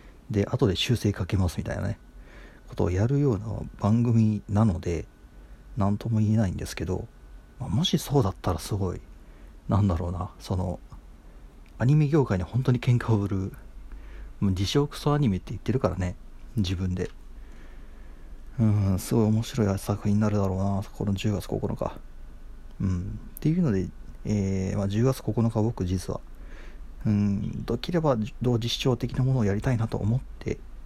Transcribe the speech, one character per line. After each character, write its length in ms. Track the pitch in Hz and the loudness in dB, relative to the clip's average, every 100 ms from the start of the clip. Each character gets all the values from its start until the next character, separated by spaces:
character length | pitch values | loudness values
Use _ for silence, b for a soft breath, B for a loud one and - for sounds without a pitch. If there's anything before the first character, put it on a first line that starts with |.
| B B - | B B -2
で、 160 | 104 101 | 0 2
後 180 | 127 107 | 2 2
で 100 | 87 | 2
修 200 | - 113 | 0 2
正 180 | 104 | 2
か 140 | - 90 | 0 0
け 100 | 95 | 2
ま 120 | 90 | 2
す 100 | - | 0
み 40 | |
た 120 | - 92 | -4 -4
い 20 | |
な 100 | 98 | -4
ね、 120 | - - - B B B B - | -4 -10 -20 B B B B -8
こ 60 | |
と 120 | - 92 | 0 0
を 40 | |
や 160 | 92 120 | 2 2
る 140 | 143 | 4
よ 140 | 143 | 2
う 40 | 98 | 0
な 80 | 107 98 - - | -2 -6 -8 -2
番 240 | 104 117 | 2 4
組 380 | 120 113 107 104 - | 6 6 4 2 2
な 160 | 101 110 | 4 4
の 140 | 87 | 2
で、 260 | 90 80 - - - B B B - 113 | -2 -4 -4 -16 -20 B B B -8 0
な 140 | 98 | 2
ん 60 | 104 | 0
と 120 | 117 | 0
も 80 | 110 | 2
言 160 | 107 | 4
え 40 | 110 | 4
な 100 | 95 | 2
い 40 | |
ん 60 | - | -2
で 80 | 82 | -8
す 100 | - | -6
け 100 | - | -4
ど、 220 | 90 - - - - - - | -4 -6 -16 -20 -20 -20 -10
ま 80 | - | -2
あ、 20 | |
も 140 | 107 | 0
し 160 | 190 170 | 2 0
そ 220 | - 139 | 2 2
う 20 | |
だ 80 | 98 | 2
っ 40 | - | 0
た 120 | - | -2
ら 60 | 82 | -2
す 140 | - | -4
ご 220 | 98 92 90 | -2 -2 -4
い、 60 | - B B B B B - | -12 B B B B B 0
な 120 | 98 | 4
ん 60 | 98 | 4
だ 100 | 85 | 2
ろ 100 | 87 | -2
う 40 | |
な、 200 | 90 98 - | -4 -8 -10
そ 160 | - 90 | -4 -2
の、 240 | 92 71 - - - - B B B - - - | -2 -6 -12 -18 -20 -20 B B B -20 -20 0
ア 80 | 120 | 4
ニ 80 | |
メ 140 | 151 143 | 6 6
業 180 | 156 123 | 4 4
界 140 | 95 | 0
に 40 | |
本 200 | 82 123 | 0 2
当 80 | 131 | 2
に 80 | 120 | 4
喧 180 | 123 120 | 4 4
嘩 160 | - | 4
を 40 | 107 | 2
売 100 | 101 | 2
る、 260 | 98 95 - - - - B B B B - | -2 -2 -8 -16 -16 -14 B B B B 0
も 80 | 101 | 2
う 20 | |
自 160 | 92 98 | 2 2
称 220 | 143 143 | 2 2
ク 100 | - | 0
ソ 160 | 147 | 0
ア 60 | 147 | 4
ニ 100 | 123 | 4
メ 80 | 90 | 2
っ 20 | |
て 120 | - | -2
言 80 | 110 | -4
っ 20 | |
て 100 | - | -2
る 80 | 117 | 2
か 100 | 92 | 0
ら 60 | 85 | 0
ね、 200 | 90 - - - - 113 | -2 -4 -12 -16 -6 -2
自 200 | 92 90 | 0 0
分 200 | 92 90 | -2 -2
で。 160 | - - - B B B B B B B B B B B - - | -4 -8 -16 B B B B B B B B B B B -8 2
う 60 | 110 | 4
ん、 320 | 104 98 92 | 4 4 2
す 160 | - | 2
ご 80 | 120 | 4
い 40 | 107 | 4
面 180 | 110 | 4
白 320 | 113 - 101 98 | 0 0 2 2
い 20 | |
作 300 | - 101 104 | 0 0 2
品 80 | 104 | 2
に 40 | |
な 80 | 107 | 4
る 60 | 104 | 2
だ 100 | 98 | 0
ろ 80 | 92 | 0
う 20 | |
な、 240 | 98 98 - | 0 -2 -4
こ 140 | - 104 | -4 -2
の 80 | |
十 180 | 98 110 | 0 0
月 160 | 98 - | -2 -2
九 120 | 107 | -4
日。 400 | 104 104 - - - - - - - - - - | -2 -2 -4 -6 -12 -16 -16 -14 -16 -16 -14 -4
う 20 | |
ん。 360 | 95 90 95 107 - - | -2 -2 -4 -8 -10 -4
っ 40 | |
て 80 | 156 | 0
い 100 | 175 | 2
う 20 | |
の 100 | 156 | 2
で、 160 | 95 92 - - - - | 2 -2 -8 -14 -10 -2
え 460 | 104 95 95 95 | 0 0 0 0
ー、 40 | 101 | 0
ま 80 | 98 | 0
あ、 20 | |
十 160 | 107 | 2
月 180 | 131 - | 2 2
九 100 | - | -2
日 300 | 117 113 113 | 2 2 2
僕 240 | 110 - 90 | 0 0 -2
実 260 | 92 - | -2 -2
は、 80 | - - B B B B B - - 110 | -8 -10 B B B B B -14 -4 0
う 40 | |
ん、 540 | 104 101 98 87 110 | 2 2 0 -2 -4
で 140 | 113 117 | -4 -4
き 140 | - | 0
れ 80 | 175 | 2
ば 160 | 156 117 107 - | 2 2 0 -2
同 160 | 123 117 | 0 2
時 100 | 117 | 0
視 120 | - | 0
聴 180 | 135 120 | 2 2
的 160 | 123 | 0
な 100 | - | 0
も 100 | 131 | 2
の 60 | 131 | 2
を 60 | 104 | 2
や 80 | |
り 80 | 104 | 2
た 100 | 135 | 0
い 60 | 120 | 0
な 100 | 113 | 0
と 100 | - | 0
思 200 | 101 127 | 0 0
っ 20 | - - | -2 -8
て 180 | - - - - | -6 -6 -8 -14